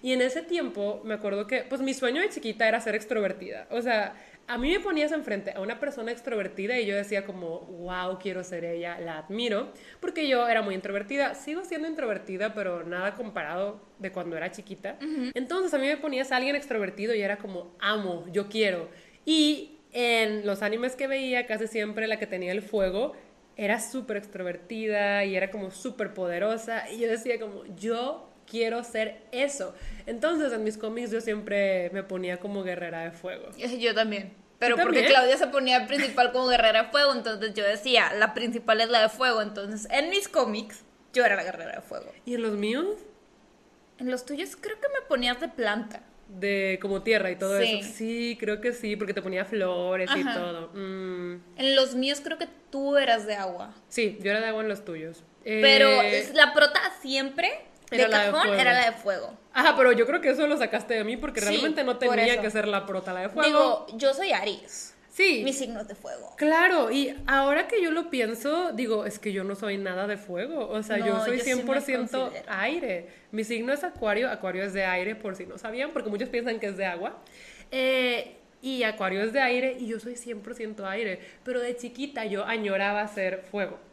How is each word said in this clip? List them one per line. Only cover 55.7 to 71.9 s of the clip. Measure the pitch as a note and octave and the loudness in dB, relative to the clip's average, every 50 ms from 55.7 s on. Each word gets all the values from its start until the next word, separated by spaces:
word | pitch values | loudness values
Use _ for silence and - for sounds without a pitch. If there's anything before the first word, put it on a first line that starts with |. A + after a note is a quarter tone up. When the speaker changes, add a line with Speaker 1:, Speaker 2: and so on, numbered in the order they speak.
| C#4 C4+ C#4 C4+ - G#3 | 10 10 10 10 10 8
Speaker 1:
Eh, | G#3 G#3 G#3 G#3 | 6 6 4 2
Speaker 2:
es | G#3 - - | 0 2 8
la | D4+ D4 - D4 | 8 8 10 10
prota | D4+ D4 C#4+ D4 - - F4+ - - | 8 8 8 6 2 0 0 -4 -6
siempre, | - C4+ C4+ C4+ C4+ C#4 C4+ D4+ E4+ G4 C#5 E5 - - - - - - | -6 -2 -2 -2 -2 -2 -2 0 0 0 0 -2 -10 -16 -20 -20 -12 -2
de | - | 4
Speaker 1:
era | C4 B3 | 4 4
la | A3 A3 G#3 G#3 | 6 6 4 4
de | G3+ | 4
Speaker 2:
cajón, | G3 G#3 - | 4 4 4
Speaker 1:
fuego. | G#3 G3+ G3 | 4 4 4
Speaker 2:
era | - B3 A#3+ | 6 6 6
la | B3+ B3 | 6 4
de | A#3 A3+ | 4 2
fuego. | A#3 - G3+ F#3+ E3+ - - - - - _ - | 0 -2 -2 -2 -2 -4 -8 -12 -14 -20 _ 0
Speaker 1:
Ajá, | C4 C#4 D#4+ C#4+ | 6 6 6 8
pero | - C4 B3 | 8 8 8
yo | A#3+ G#3+ A#3 | 8 8 6
creo | A#3+ D#4 F4 | 4 4 2
que | - C#4 | 4 4
eso | C4 B3+ D#4 | 4 4 4
lo | D4 D4 | 4 4
sacaste | D#4 A#3+ G#3+ - - - - A#3+ | 2 2 0 0 -2 0 0 -2
de | A3 G#3 | 0 0
mí | G#3+ B3 | -2 -4
porque | B3+ D4+ D4 - A3+ | -4 -6 -4 -2 0
Speaker 2:
Sí, | G3+ | 0
Speaker 1:
realmente | G#3 - D4 C#4 D#4+ D#4 D#4 C#4 | 2 2 2 2 2 2 2 2
no | B3 B3 B3 | 0 2 2
Speaker 2:
por | B3+ B3 A3 | 2 2 4
Speaker 1:
tenía | G#3+ A3+ A#3+ A#3+ | 6 6 4 4
Speaker 2:
eso. | A3+ | 4
Speaker 1:
que | G#3 G#3+ | 2 0
ser | G#3+ A3 G#3 | 0 0 0
la | G#3 G3+ G3 G3 | 2 0 0 0
prota | - F#3+ F#3+ F#3 F#3 F#3 | -2 -6 -6 -4 -4 -6
la | F3+ | -4
de | F#3 G#3 | -4 -4
fuego. | G3 D#4 D4 | 0 4 4
Speaker 2:
Digo, | D4+ D4+ D4 C4+ B3+ A#3 G#3 - - A3 | 6 8 8 6 6 4 0 -2 -8 -6
yo | A3+ C#4 C4+ C4+ | 2 2 2 2
soy | C#4 F4 G4 | 2 2 2
Aries. | C4 F#3+ G3 G#3+ F#3+ - - - - - - - - _ _ | 2 2 0 -2 -4 -6 -10 -16 -16 -16 -16 -16 -18 _ _
Speaker 1:
Sí. | _ - - F#4+ G4 D#4 A3+ G#3 | _ 0 2 4 4 4 4 0
Speaker 2:
Mi | C4+ C4 | -2 -2
signo | C#4 C4+ A3 A#3 G#3 | -2 -4 -6 -6 -8
es | G#3+ | -10
de | - G#3 | -10 -12
fuego. | - - - B2 A#2+ - - - | -14 -12 -12 -12 -12 -12 -16 -4
Speaker 1:
Claro, | - D4 D4+ D#4+ E4 F4 F#4 F#4 D#4+ B3+ A3 | 2 4 4 6 8 6 6 6 6 4 4
y | A#3 C#4 C#4 C4 C#4 C#4+ - | 2 2 0 0 -2 -4 0
ahora | - C#4 C4+ C#4 C#4 C#4+ D#4 F#4 F#4 | 2 4 4 6 6 4 2 2 2
que | A#4 G#4+ | 2 2
yo | F4+ E4 | 2 2
lo | D#4 E4 E4 E4+ | 2 0 -2 -2
pienso, | - B3+ A#3 A3 A#3 A3+ - C#4 D4+ E4+ F4+ E4+ B3 | 0 0 0 0 -2 -4 -2 0 0 0 0 -2 -2
digo, | G#3+ B3+ A3 A3 G#3 - | -2 -2 0 0 0 -2
es | G#3 G3 | -4 -6
que | - - G#3+ | -6 -6 -4
yo | F#3+ G3 F#3 | -4 -2 -4
no | G3 G3+ | -4 -6
soy | G3 G#3+ G#3 G3 | -4 -4 -4 -4
nada | G3 G3 F#3+ F3+ F#3 G3 | -2 -4 -4 -2 -2 -2
de | G#3 G#3 | -2 -4
fuego. | G3+ G#3 - F3+ F3 G#3 C#4 E4 D4+ A3+ | -6 -6 -8 -6 -6 -4 -4 -4 -6 -4
O | - - G#3+ G#3+ | -4 -4 -4 -2
sea, | - - | -2 0
yo | A3+ A3+ G#3+ - | 0 2 2 2
Speaker 2:
No, | - A3 | 2 2
Speaker 1:
soy | A3+ B3 | 0 0
Speaker 2:
yo | B3 A#3+ | 0 0
sí | C4+ | 0
me | B3+ | 0
Speaker 1:
cien | B3 A#3+ | 0 0
por | B3 C4+ C#4+ | 0 0 0
ciento | C#4+ C#4+ | 0 0